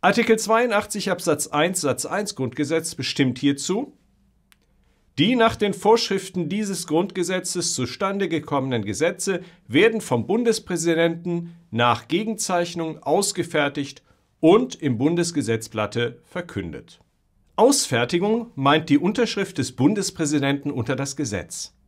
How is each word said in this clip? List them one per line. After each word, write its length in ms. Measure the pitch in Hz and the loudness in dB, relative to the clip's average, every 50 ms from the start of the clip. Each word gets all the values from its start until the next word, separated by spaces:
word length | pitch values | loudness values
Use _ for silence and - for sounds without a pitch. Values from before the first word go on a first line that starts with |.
Artikel 360 | - 180 190 220 233 233 226 220 | 4 4 4 4 4 4 4 2
zweiundachtzig 720 | - 196 220 226 240 247 214 202 208 - - 214 - 202 | 4 2 2 2 4 2 2 0 0 -2 -6 -6 -2 -2
Absatz 360 | 185 180 - - - 151 - - | -4 -2 0 0 0 0 -2 -4
eins 320 | - 147 156 175 190 - | 0 0 0 2 0 0
Satz 260 | - 139 123 - - | -2 -2 -2 -2 -4
eins 300 | - - 190 208 196 - | -4 -4 -4 -4 -6 -6
Grundgesetz 580 | - 131 120 113 - 151 - 160 165 160 165 - | -6 -6 -6 -2 -4 -4 -2 -2 -2 -2 -4 -8
bestimmt 460 | - 131 - - - 139 127 123 - | -8 -6 -6 0 0 2 0 0 0
hierzu: 540 | - 139 143 139 - - 180 214 285 - - _ _ _ _ _ _ _ _ _ _ _ _ _ _ _ _ _ _ _ _ _ _ _ _ - | 0 0 0 0 -2 -2 -2 -2 -2 -6 -12 _ _ _ _ _ _ _ _ _ _ _ _ _ _ _ _ _ _ _ _ _ _ _ _ 0
„Die 200 | 147 208 254 247 | 2 2 4 4
nach 180 | 226 226 - | 4 2 2
den 180 | - 208 208 196 | 2 -2 -2 -2
Vorschriften 760 | - - 208 226 233 226 - 196 196 190 - - 185 170 147 | 0 4 4 4 4 4 0 -2 -4 -4 -6 -6 -4 -4 -4
dieses 380 | 185 208 214 196 196 - - - | -4 -4 -4 -4 -6 -8 -6 0
Grundgesetzes 880 | 147 160 180 196 - 190 180 170 185 185 180 - - 180 165 - - | 0 0 0 0 -2 -4 -4 -2 -2 -4 -4 -4 -6 -4 -4 -4 -2
zustande 540 | - 127 120 - - 202 190 196 202 196 175 | -4 -4 -4 -4 -4 -4 -4 -2 -2 -2 -2
gekommenen 560 | 160 156 156 - 147 143 127 135 127 117 104 | -2 -4 -4 -2 -2 -2 -2 0 -2 -2 -2
Gesetze 560 | 101 101 90 151 175 180 - - - 190 170 170 - - _ _ | -4 -2 0 0 -2 -2 -2 -4 -4 -4 -4 -6 -10 -20 _ _
werden 360 | _ 107 143 190 226 226 220 | _ 2 4 4 4 2 0
vom 260 | - - 131 120 113 120 | -4 -2 -2 -2 0 0
Bundespräsidenten 1300 | 180 226 247 233 220 - - - 180 165 156 170 165 160 165 170 170 170 170 175 175 170 170 170 - - _ _ | 0 0 2 2 0 0 -2 -4 -4 -2 2 2 2 4 4 2 2 -2 -4 -4 -4 -4 -4 -8 -14 -20 _ _
nach 380 | - 113 120 120 117 - - - | 0 2 4 4 4 2 0 -2
Gegenzeichnung 920 | - 175 220 214 226 - - - 190 175 175 175 170 175 165 160 156 - | -2 -2 -2 -2 -4 -6 -4 -2 0 0 0 -2 -4 -6 -6 -6 -6 -8
ausgefertigt 1000 | - 135 147 185 196 - - - 165 170 - 156 143 143 143 147 143 139 - - _ _ _ _ _ _ _ _ | -2 0 2 2 2 0 -2 -4 -6 -2 0 0 0 0 -2 -4 -8 -8 -10 -18 _ _ _ _ _ _ _ _
und 340 | - 156 180 226 254 254 - | 6 6 8 8 6 2 -6
im 220 | - - 143 123 107 | -4 -2 -2 0 2
Bundesgesetzblatte 1200 | 127 151 170 170 170 170 170 151 127 107 113 110 113 - - 107 107 104 - 120 120 120 123 - _ | 0 0 2 2 0 0 -2 -4 -2 0 -2 -2 -4 -6 -4 -4 -4 -2 -2 -2 -2 -2 -4 -10 _
verkündet.“ 720 | _ - 180 175 175 - - 92 85 73 64 57 _ - _ _ _ _ _ _ _ _ _ _ _ _ | _ -10 -10 -10 -8 -8 -8 -8 -8 -10 -12 -16 _ -20 _ _ _ _ _ _ _ _ _ _ _ _
Ausfertigung 960 | - 202 262 277 277 - - - 117 120 165 - 175 180 208 220 233 226 - - | 4 4 6 6 4 0 0 0 0 0 2 0 0 0 2 0 -2 -2 -8 -8
meint 340 | - 135 139 147 160 160 - | 0 2 4 4 4 4 4
die 80 | 143 143 | 4 4
Unterschrift 600 | - 180 214 - 240 220 - 208 196 - - - | 4 2 2 2 0 0 0 -4 -4 -4 -4 -4
des 140 | 127 - | -4 -4
Bundespräsidenten 1000 | - - 123 - 214 208 185 - - - 165 147 151 151 135 139 139 139 143 147 | -2 2 2 2 4 2 -2 -4 -4 -4 -2 0 0 0 2 0 -2 -2 -4 -6
unter 280 | 143 127 113 - 135 123 | -4 -4 -4 -4 -4 -4
das 180 | 139 139 - | -4 -8 -6
Gesetz. 600 | - 147 117 101 95 80 80 - - - - _ _ _ | -6 -6 -4 -4 -6 -6 -8 -12 -14 -14 -14 _ _ _